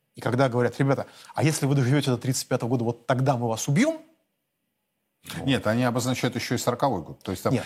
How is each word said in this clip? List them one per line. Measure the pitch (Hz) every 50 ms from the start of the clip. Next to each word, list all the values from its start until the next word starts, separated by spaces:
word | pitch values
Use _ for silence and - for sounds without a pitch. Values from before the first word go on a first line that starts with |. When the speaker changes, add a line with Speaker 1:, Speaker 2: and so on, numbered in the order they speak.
| _ _ -
Speaker 1:
И | -
когда | - 117 113 135 139
говорят: | 127 113 123 120 113 - -
"Ребята, | 139 139 131 110 101 - - - - - -
а | 104 123
если | 160 151 - 147
вы | 135 143
доживете | 143 127 120 143 147 139 135
до | 123
тридцать | 113 - 127 131 - -
пятого | - 131 120 127 117
года, | 131 117 117
вот | 120 117 - _
тогда | - 131 123 135 143 135
мы | 117 120 113
вас | 113 110 -
убьем?" | 151 143 175 269 320 320 311 - _ _ _ _ _ _ _ _ _ _ _ _ _ _ _ _ _ _ _ _ _ _ _ - - - - -
Speaker 2:
Нет, | 139 139 - -
они | 107 110 120 127
обозначают | 123 113 127 110 127 123 - - 123 -
еще | 117 - - 131
и |
сороковой | 117 - 123 120 - 143 139 113 87
год. | 76 - 135 -
То | - -
есть | 92 - -
там, | 107
Speaker 1:
Нет, | 127 110 -